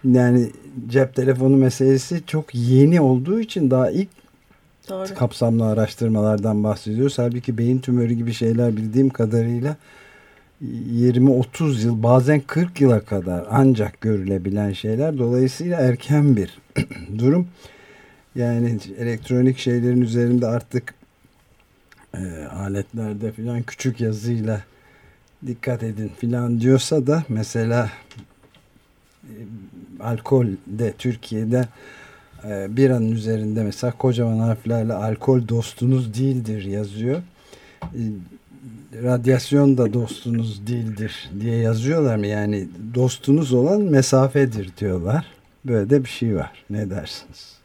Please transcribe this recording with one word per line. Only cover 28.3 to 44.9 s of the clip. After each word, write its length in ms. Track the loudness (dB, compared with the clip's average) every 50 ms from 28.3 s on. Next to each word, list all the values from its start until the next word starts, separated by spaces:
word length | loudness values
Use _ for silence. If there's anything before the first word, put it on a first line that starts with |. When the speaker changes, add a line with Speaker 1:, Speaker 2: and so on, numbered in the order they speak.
| _ _ _ _ _ _ _ _ _ _ _ _ _ _ _ _ _ _ -20
Speaker 1:
e, 100 | -20 -20 -18 -16 -16 -16 -18 -18 -18 -20 -20 -20 -20 -18 -10
alkol 480 | -6 -6 -6 -6 -2 0 2 2 2 2 -2 -6 -8 -12
de 260 | -8 -4 -4 -4 -6 -4
Türkiye'de, 680 | -4 -4 -4 -4 -8 -8 -6 -4 -2 0 0 0 0 -2 _ -20 -20 -20 -20 -20 -20 -20 -20 -20 _ _ _ -18 -12
e, 320 | -10 -8 -8 -8 -6 0 2
biranın 340 | 4 4 4 2 0 0
üzerinde 520 | -2 -2 -2 -2 -4 -2 -2 -4 -2 -2 -2
mesela 300 | -4 -4 -4 -6 -6 -6 -2
kocaman 420 | 0 0 0 0 0 0 0 0
harflerle 540 | 0 0 -2 -4 -4 -4 -2 -2 -2 -2 -4
"Alkol 540 | -4 -4 -4 -4 -4 0 2 2 2 2 0
dostunuz 720 | -2 -4 -4 -6 -8 -4 0 0 0 0 0 -4 -6 -4
değildir" 440 | -2 -2 -2 -2 -4 -6 -8 -8 -6
yazıyor. 580 | -6 -6 -6 -6 -8 -8 -6 -4 -4 -4 -4 -6 -12 _ _ _ _ -20 -20 _ -20 _ _ -16
E, 180 | -12 -8 -8 -8 -6 -8 -10 -14 -18 -20 -20 _ _ -20 -20 -20 -20 -20 -20 -20 -20 -16 -6 -2
"Radyasyon 760 | 0 0 0 2 2 2 2 2 2 2 4 6 6 4 4
da 160 | 2 0 0
dostunuz 760 | -2 -4 -4 -8 -10 -6 -4 -2 -2 -2 -4 -6 -8 -8 -6
değildir" 600 | -6 -4 -4 -6 -6 -6 -8 -8 -8 -12 -16 -14 -10 -8
diye 180 | -4 -2 -2 0
yazıyorlar 580 | 0 0 0 0 0 0 0 2 2 2 2
mı? 120 | 0 -2 -2
Yani 400 | -2 -2 -2 -2 -2 -2 -4 -8 -12 -14 -14 -6 -2
dostunuz 580 | 0 0 0 0 -2 0 2 2 4 4 2 2
olan 280 | 2 4 4 2 2
mesafedir 880 | 2 4 4 4 4 6 4 4 4 4 2 2 0 2 0 -6 -8 -8 -8 -6
diyorlar. 480 | -4 -4